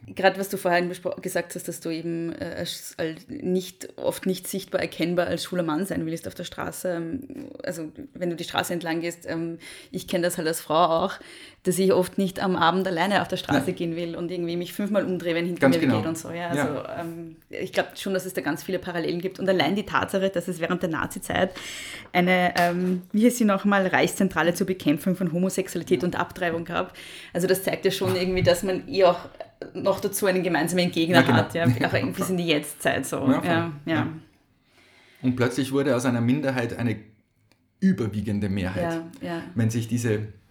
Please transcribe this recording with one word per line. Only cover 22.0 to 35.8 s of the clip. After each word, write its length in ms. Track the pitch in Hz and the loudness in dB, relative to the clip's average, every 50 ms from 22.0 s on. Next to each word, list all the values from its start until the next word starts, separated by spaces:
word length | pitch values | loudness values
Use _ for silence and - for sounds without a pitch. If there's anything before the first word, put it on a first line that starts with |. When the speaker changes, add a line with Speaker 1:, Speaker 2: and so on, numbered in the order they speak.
| - - - | -10 -2 2
Speaker 1:
eine, 400 | 180 180 180 185 180 180 175 - - | 2 4 4 6 4 4 2 4 4
ähm, 440 | 175 175 175 180 180 180 185 180 180 - | 2 2 2 2 2 2 0 0 -2 -2
wie 120 | - 208 220 | 2 4 6
hieß 140 | 247 240 - | 6 6 6
sie 40 | 226 | 4
nochmal, 440 | 208 196 190 - 202 202 196 190 185 | 4 4 4 4 4 4 4 4 4
Reichszentrale 640 | - 131 143 180 - - 202 185 - 165 156 170 170 | 4 4 4 4 2 2 2 2 4 2 2 4 4
zur 140 | - 196 175 | 2 2 0
Bekämpfung 500 | 185 185 - - 147 165 - 196 180 175 | -2 0 2 2 2 2 2 0 0 0
von 160 | 196 175 156 | 0 0 0
Homosexualität 680 | 175 180 190 185 - 185 - - 185 165 - 185 175 | 0 0 0 0 0 -2 -2 -4 -6 -2 0 0 2
Speaker 2:
Ja. 40 | 185 175 | 2 0
Speaker 1:
und 80 | - - | 0 -2
Abtreibung 460 | 180 175 - - 180 175 165 165 170 | -2 -4 -4 -4 -2 -2 -2 -2 -4
gab. 320 | - 175 175 185 180 - - - - - - - - - | -4 -2 -4 -4 -4 -6 -14 -18 -16 -16 -18 -12 -6 -2
Also 120 | 175 175 | 0 2
das 180 | 190 190 185 - | 4 2 2 0
zeigt 200 | 196 - - - | -2 -2 0 0
ja 80 | 190 | 0
schon 240 | 185 - 196 180 185 | 0 0 0 0 0
irgendwie, 280 | 185 180 185 185 185 180 | 0 0 0 2 4 4
dass 200 | 175 175 175 - | 4 4 4 2
man 240 | 196 185 185 185 - | 0 -2 -2 -4 -2
eh 160 | - 185 190 | 2 6 6
auch 140 | 175 175 175 - - - - - - - - - - - | 6 6 4 0 -12 -14 -16 -16 -16 -14 -16 -14 -12 -8
noch 260 | 180 151 196 185 - | -2 0 0 0 0
dazu 280 | - 202 196 - - 196 | 0 -4 -2 0 2 2
einen 160 | 185 185 175 | 2 2 2
gemeinsamen 480 | 180 170 147 156 170 175 185 175 175 | 2 2 2 2 2 2 2 2 2
Gegner 300 | 175 170 165 160 180 170 | 2 2 2 4 6 6
Speaker 2:
Ja, 0 | - | 6
genau. 140 | - 123 - | 6 6 4
Speaker 1:
hat, 140 | - - - | 4 2 0
ja, 100 | 170 165 | 2 4
Speaker 2:
<laughs> 400 | 131 117 - - - - - - | 4 4 4 2 2 2 2 0
Speaker 1:
auch 80 | - 175 | 0 -2
bis 160 | - 185 175 | -2 -2 0
in 80 | 185 175 | 0 0
die 80 | 175 | 2
Jetztzeit 600 | 165 156 147 151 - - - - - - - 135 - | 2 2 2 0 -4 -6 -4 0 0 0 0 -2 -4
so. 100 | - 143 | -4 0
Speaker 2:
Ja, 240 | - 139 131 - | 2 2 2 4
voll. 40 | - 175 | 2 2
Speaker 1:
Ja, 220 | 170 165 170 170 151 143 - 165 | 2 2 0 -2 -4 -8 -6 -2
ja. 60 | 165 | -2
Speaker 2:
Ja. 120 | 151 156 160 160 160 - - _ _ _ _ _ _ _ _ _ _ _ _ _ _ _ _ _ _ - | 0 -2 -2 -6 -10 -14 -18 _ _ _ _ _ _ _ _ _ _ _ _ _ _ _ _ _ _ 0
Und 120 | 131 123 | 0 2
plötzlich 360 | - 123 123 123 - 135 127 | 2 2 0 0 0 -2 0
wurde 240 | 135 139 | 2 2